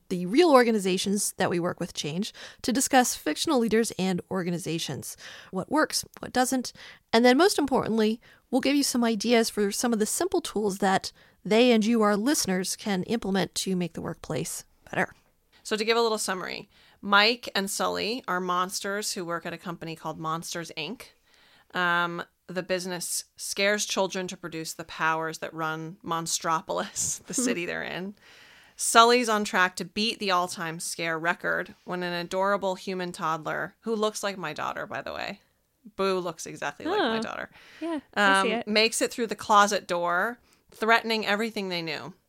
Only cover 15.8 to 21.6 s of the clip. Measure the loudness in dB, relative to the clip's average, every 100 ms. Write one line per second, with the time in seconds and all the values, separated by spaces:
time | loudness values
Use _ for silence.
15.8 | 0 2 2 0 -4 -6 -8 -10 -14 _
16.8 | _ _ 2 4 4 2 -4 -4 -2 -2
17.8 | -2 -2 -4 -4 -4 -4 0 0 0 -4
18.8 | -4 -4 -4 -6 -6 -6 -8 -10 -10 -10
19.8 | -10 -10 -8 -6 -4 -4 -6 -8 -8 -8
20.8 | -10 -10 -16 _ _ _ _ _